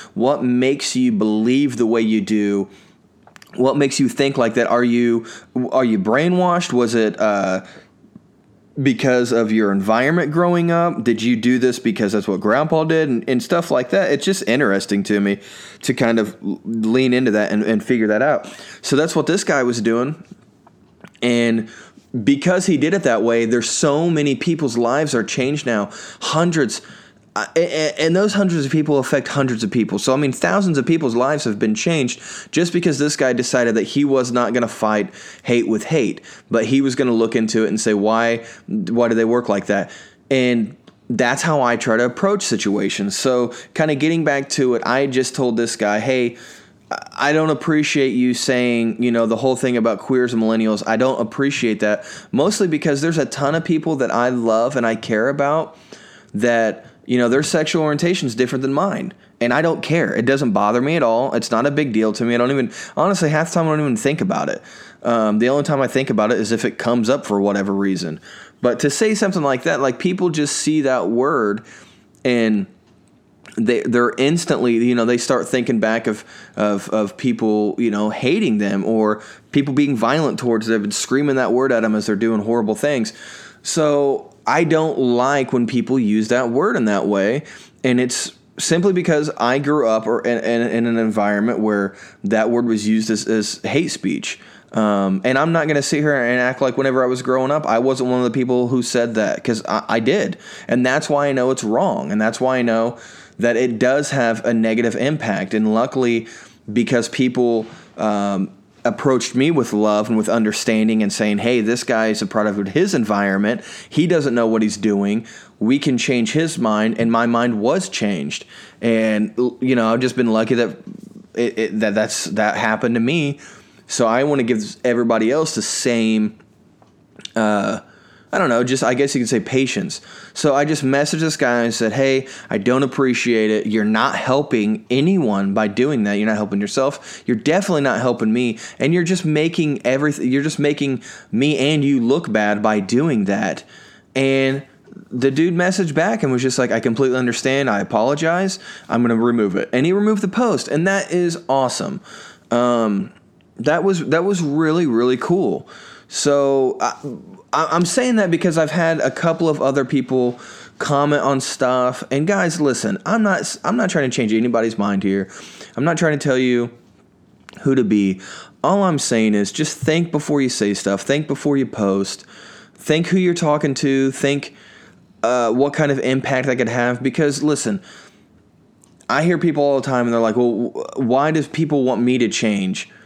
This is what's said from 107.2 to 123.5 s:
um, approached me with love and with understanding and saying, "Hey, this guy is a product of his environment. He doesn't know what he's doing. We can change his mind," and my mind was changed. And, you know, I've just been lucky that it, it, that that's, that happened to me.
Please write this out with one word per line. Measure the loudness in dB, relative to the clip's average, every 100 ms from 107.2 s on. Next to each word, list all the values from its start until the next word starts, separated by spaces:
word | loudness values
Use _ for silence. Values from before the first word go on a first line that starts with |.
| 0 2 0 0 -4 -12 -16 -6
um, | -2 -2 -2 -2 -4 -8 _ _
approached | -4 0 2 2 0
me | 0 2
with | 2 0
love | 0 2 2 0
and | 0
with | 0
understanding | 0 0 -2 0 0 2 2
and | 0
saying, | 0 0 0
"Hey, | 0 0
this | 0 -2
guy | -2 0 0
is | -2
a | -2
product | -2 0 -2
of | -2
his | 0 0
environment. | 0 0 0 0 0 0 -2 -8 -18 -6
He | 0 2
doesn't | 2 2
know | 2 2
what | 2
he's | 0 0
doing. | 0 0 0 -2 -6 -18 -18 -4
We | 0 0
can | 0 0
change | 0 0 0
his | 0 -2 -2
mind," | 0 2 0 0
and | 0
my | 2 2
mind | 2 0 0
was | 0 0 -2
changed. | -4 -2 -2 -6 -10 -14 -20 -20 -4
And, | 0 2 2 0 -2 -2 -4 -2
you | 0 2
know, | 2
I've | 2
just | 0 0
been | 0
lucky | 2 2
that | 0 0 -4 -18 -20 -20 -20 -10
it, | -4 -2 -2
it, | -4 -2
that | 0
that's, | 0 -2 -4 -4
that | 0 0 0
happened | 0 0 0 0
to |
me. | 0 0 -2 -6 -14